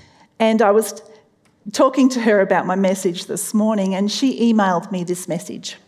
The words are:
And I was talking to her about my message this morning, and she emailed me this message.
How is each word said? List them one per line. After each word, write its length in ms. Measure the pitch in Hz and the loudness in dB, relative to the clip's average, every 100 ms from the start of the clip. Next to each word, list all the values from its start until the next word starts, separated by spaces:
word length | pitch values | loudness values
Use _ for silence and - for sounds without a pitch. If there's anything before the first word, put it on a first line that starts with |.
| - _ _ - | -20 _ _ -2
And 240 | 220 220 | 2 4
I 80 | 202 | 4
was 320 | 208 220 - - - _ _ _ _ - | 4 0 -8 -18 -20 _ _ _ _ -10
talking 360 | - 262 277 262 | 0 2 4 2
to 100 | 254 | 2
her 200 | 226 208 | 2 2
about 260 | 196 180 151 | 4 2 0
my 100 | 196 | 0
message 500 | 190 196 196 175 - | 0 0 -2 -6 -8
this 260 | 160 - | -8 -4
morning, 420 | 214 214 214 190 | -2 0 0 -2
and 160 | 190 202 | -2 -2
she 420 | - 269 - 233 | -2 -2 0 2
emailed 380 | 220 190 175 - | 2 2 0 -4
me 140 | 185 | -8
this 240 | 175 180 - | -6 -6 -6
message. 480 | 160 - - - - | -8 -8 -14 -14 -18